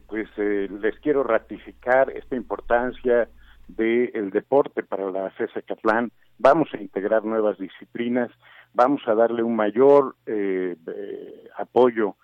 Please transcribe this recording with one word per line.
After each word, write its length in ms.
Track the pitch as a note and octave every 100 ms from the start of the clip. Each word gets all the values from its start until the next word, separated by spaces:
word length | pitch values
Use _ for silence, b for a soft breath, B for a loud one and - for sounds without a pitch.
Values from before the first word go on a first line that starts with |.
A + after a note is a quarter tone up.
| -
pues, 200 | G#2+ G2+ -
eh, 300 | G#2 G2+ G2 G2+
les 160 | G#2+ -
quiero 200 | D3+ C#3
ratificar 840 | A#2+ A2+ - A#2+ - - B2 B2+ C3+
esta 260 | B2 - B2+
importancia 920 | - G2+ - A#2+ B2 - B2 A#2+ A2 b b b -
del 640 | F#2 A2+ A#2 B2 A2+ G2
deporte 520 | G#2 - C3+ D3 -
para 260 | G#2 F#2+ G2
la 200 | F#2 F#2+
fes 180 | - A2+ A2
Acatlán. 560 | - G2+ A2 A2 A#2+ _ _ _
Vamos 300 | B2 D#3+ D3
a 80 | -
integrar 420 | G2 G2+ G2+ A2
nuevas 340 | G#2 A2 G#2+ G2
disciplinas, 720 | F#2 - G2+ A2+ A#2+ B2 A#2 _ b b b
vamos 280 | - C3+ C#3+ -
a 80 | A2
darle 260 | A#2 A#2
un 140 | A#2 A2+
mayor, 600 | G#2 G#2 C#3 C#3+ C3 - -
eh, 500 | G#2+ G2 F#2+ F#2 E2 E2
eh, 600 | F#2+ G2+ F2 F2 - - -
apoyo 580 | G2+ A#2+ B2+ A2+ G#2 -